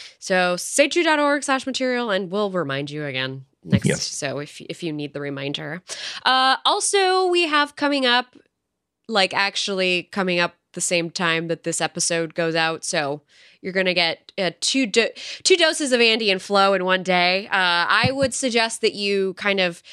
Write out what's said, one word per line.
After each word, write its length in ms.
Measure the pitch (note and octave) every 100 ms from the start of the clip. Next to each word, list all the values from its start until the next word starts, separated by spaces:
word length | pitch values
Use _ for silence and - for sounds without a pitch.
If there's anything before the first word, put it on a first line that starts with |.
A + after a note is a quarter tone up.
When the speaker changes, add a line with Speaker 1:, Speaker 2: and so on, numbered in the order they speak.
| - -
Speaker 1:
So 380 | - F#3 F3+ F3+
Saint 360 | - - C#4+
Jude 120 | F4
dot 160 | D#4+ D4+
org 240 | C#4+ C#4+
slash 200 | C4+ C4
material, 460 | C4+ B3+ B3+ B3 A#3+
and 200 | F#3+ F3+
we'll 200 | G3+ G3+
remind 400 | F3+ C#3+ C3+ C#3+
you 140 | D3
again 400 | D3 C3 C3 C3+ C3+ _
next. 220 | F3 - -
Speaker 2:
Yes. 160 | C#3
Speaker 1:
So 360 | - - C#3 C3+
if, 220 | D3 -
if 220 | - E3
you 100 | E3+
need 200 | D3+ D3
the 80 | C#3+
reminder. 600 | C#3+ C#3 C#3 C#3+ D3+ F3 - - - -
Uh, 320 | - C4 C4 C4
also, 640 | C4+ G4+ - G4+ F#4 F#4 F#4
we 200 | F4 E4
have 260 | D4+ D4 -
coming 300 | C#4+ C#4+ B3+
up, 300 | B3 B3 _ _ _ _ _ _ _ -
like, 260 | G#3+ F#3+
actually 720 | - G3 - - F#3+ F#3 F3+ -
coming 260 | G#3 F#3 F3
up 160 | E3+ - _
the 60 | F3+
same 300 | - F3 E3
time 380 | - E3+ E3 E3
that 160 | D#3+
this 160 | E3 D#3+
episode 540 | D#3+ F3 - E3+ E3
goes 200 | - E3
out. 300 | E3 D#3+ E3
So 380 | - E3+ C#3+ D3 - _ - _
you're 100 | F#3+
gonna 220 | F#3 F#3
get, 360 | F3 E3 - - -
uh, 140 | F3 -
two 260 | - C4+ A#3
do-, 220 | A#3 A3 - - -
two 140 | - F4+
doses 340 | D#4+ D#4+ C#4+
of 100 | B3
Andy 300 | A#3 A3 G#3+
and 100 | F#3
Flo 340 | - G3+ G3
in 100 | F#3+
one 180 | F#3 F#3
day. 440 | F3+ F3+ F3 F#3+ A3
Uh, 20 | G3 F3+ F3 E3+
I 220 | G#3 B3+
would 200 | C4+ C4+
suggest 480 | - C4 A3+ A3+ -
that 120 | A3
you 400 | G3+ G3+ G3 F#3+
kind 240 | F3+ G3+ G3
of 240 | F3+ E3+ -